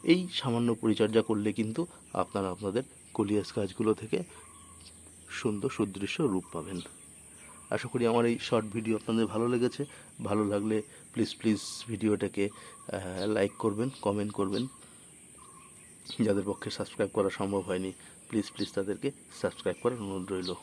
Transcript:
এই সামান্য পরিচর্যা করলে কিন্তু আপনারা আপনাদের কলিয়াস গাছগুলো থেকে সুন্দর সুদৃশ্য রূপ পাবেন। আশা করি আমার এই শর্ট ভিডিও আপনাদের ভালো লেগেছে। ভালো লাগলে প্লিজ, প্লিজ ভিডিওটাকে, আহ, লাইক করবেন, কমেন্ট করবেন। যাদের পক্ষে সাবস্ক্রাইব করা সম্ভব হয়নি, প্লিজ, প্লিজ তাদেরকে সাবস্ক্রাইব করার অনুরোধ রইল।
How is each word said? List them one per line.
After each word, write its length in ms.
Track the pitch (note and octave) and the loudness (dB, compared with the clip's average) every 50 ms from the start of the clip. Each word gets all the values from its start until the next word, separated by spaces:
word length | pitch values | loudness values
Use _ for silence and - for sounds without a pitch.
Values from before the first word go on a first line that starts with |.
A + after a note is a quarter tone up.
| - | 6
এই 240 | - E3+ F3+ F#3 F3+ - | 6 4 4 4 -2 -6
সামান্য 420 | - - B2+ A#2 A#2 A#2+ A#2 A#2 | -4 -2 0 2 2 2 2 2
পরিচর্যা 460 | - - A2+ G#2+ - A2+ G#2 A2 A2+ | 2 2 2 4 4 4 6 6 4
করলে 320 | G#2+ - A2 G#2 G#2 G#2+ G#2+ | 4 4 2 2 2 0 0
কিন্তু 340 | - A2 A2 A2+ C#3 E3+ - - - - - - | 0 -2 -2 0 -2 -4 -4 -6 -20 -20 -4 -2
আপনারা 380 | F#2+ F#2 - - G2+ G2 F#2+ | -2 -2 0 0 -2 0 0
আপনাদের 320 | F2+ F#2 G#2 G2 F#2+ A#2 C3+ - - - - - - | -2 -2 -4 -2 -2 -2 -4 -4 -14 -20 -20 -10 -2
কলিয়াস 400 | - G#2+ G2 G#2 G#2 F#2 - - | 0 0 2 2 0 0 -2 -4
গাছগুলো 380 | A#2 G#2 F#2+ - - A2+ G#2+ G#2+ | -4 -4 -4 -2 0 2 2 2
থেকে 300 | - A2 A2 - - - - - - - - - - - - - - - - - - - - - - - - | 2 0 -2 -2 -2 -2 -4 -12 -20 -20 -20 -20 -20 -20 -20 -20 -20 -20 -20 -20 -20 -20 -20 -20 -20 -16 -12
সুন্দর 400 | - - - B2 G#2+ G2+ F#2+ C3+ | -12 -2 -2 0 0 0 -2 -4
সুদৃশ্য 520 | - - A2 G2+ F#2+ G2 G2 F#2+ - - | 0 0 -2 -2 0 -6 -6 -4 -2 0
রূপ 220 | E3 B2+ F#2+ F#2 F2+ - | 0 2 2 0 -2 -4
পাবেন। 300 | - E2+ D#2 F2+ G2 F2 - - - - - - - - - - - - - - - - - - | -8 -8 -8 -6 -8 -8 -8 -10 -16 -20 -20 -20 -20 -20 -20 -20 -20 -20 -20 -20 -20 -20 -8 -4
আশা 180 | G#2+ A2 - | -4 -4 -4
করি 200 | B2+ - B2+ A#2+ | -2 -2 2 2
আমার 180 | A#2 A2+ A#2+ A#2+ | 4 4 4 4
এই 120 | A#2 A#2 - | 4 2 0
শর্ট 260 | - - B2+ A#2 G#2+ | 0 0 2 2 0
ভিডিও 280 | G#2+ G2+ A#2 A2 A2 A2 | 0 -4 -2 0 0 0
আপনাদের 300 | G#2+ - - A2+ A2+ A2+ | 0 0 0 2 2 2
ভালো 220 | G2+ G2+ A2 A#2 | 2 2 0 0
লেগেছে। 380 | A#2+ B2 A#2+ A#2+ B2 - - C#3+ - - - - - - - A#2 | 2 2 2 2 2 0 -2 -8 -8 -8 -20 -20 -20 -12 -6 -2
ভালো 220 | G2+ G2+ G#2+ G#2+ | 0 2 2 2
লাগলে 360 | G2+ G#2 G2+ G#2 A2 G#2+ G#2+ G#2+ - - - - - - | 2 2 0 0 0 0 0 -2 -6 -16 -20 -20 -10 -2
প্লিজ, 220 | A#2 A2 - - | 0 0 0 -2
প্লিজ 240 | - - A#2 G#2+ G2 - - - - - | 0 2 2 2 2 0 -8 -8 -10 -6
ভিডিওটাকে, 600 | A#2+ A2+ G2 G#2+ G#2+ G#2 G2 G2+ G2 - G2+ G2+ G2+ | -6 -4 0 2 2 2 2 0 -2 0 0 0 0
আহ, 760 | - - - - - - - - - F#2+ F#2+ F#2 F#2 F#2 F#2+ | 0 -6 -20 -20 -20 -16 -10 -6 -6 -6 -4 -6 -4 -2 0
লাইক 260 | G#2+ G#2+ G#2+ G2+ G2+ - - | 0 2 2 2 2 0 0
করবেন, 300 | - A2 G2+ G#2 A#2 C3+ C3+ - | 0 0 2 2 -2 -2 -4 -2
কমেন্ট 300 | - G#2 G2+ G#2 G2+ G#2 | 0 0 0 2 0 -2
করবেন। 360 | G2+ - G2+ F#2+ G2+ G2 B2 C3 - - - - - - - - - - - - - - - - - - - - - - - - - - - - - - | 0 0 0 0 0 -2 -2 -4 -6 -14 -20 -20 -20 -20 -20 -20 -20 -20 -20 -20 -20 -20 -20 -20 -20 -20 -20 -20 -20 -20 -20 -20 -20 -20 -14 -12 0 2
যাদের 220 | A#2+ G#2 G2+ G2+ F#2+ | 2 4 4 2 0
পক্ষে 260 | G2+ F#2+ - - G#2+ | -2 -4 -4 -4 -8
সাবস্ক্রাইব 400 | - - G2+ - - - G#2+ F#2+ | -6 -6 -6 -8 -2 -2 -2 0
করা 180 | - A2 G2 G2 | 2 2 2 2
সম্ভব 300 | - - G2+ G2 G2+ G2 | 2 0 -2 0 0 0
হয়নি, 320 | F#2 - F#2 F#2 F#2 F#2+ F#2 - - - - - - - | 0 0 -2 -2 -2 -4 -8 -10 -18 -20 -20 -20 -14 -2
প্লিজ, 220 | - A2 G2+ - - | -2 -2 -2 -2 -4
প্লিজ 140 | - G#2 - - | -6 -6 -4 -2
তাদেরকে 380 | G2+ G2 G2 G2 - - C#3 C#3 - - - - - | -4 -2 -2 -4 -2 -4 -6 -6 -6 -20 -20 -12 -4
সাবস্ক্রাইব 360 | - F#2 - - - G2 F2 - - | -4 -4 -2 -2 -4 -4 -4 0 0
করার 140 | A#2 B2+ | -2 -2
অনুরোধ 340 | A#2 G#2 G2 F#2+ F#2+ F#2 G2 | 0 -6 -6 -4 -6 -4 -4
রইল। 220 | G2 F#2 F#2 F#2 F2 - | -4 -4 -4 -4 -6 -8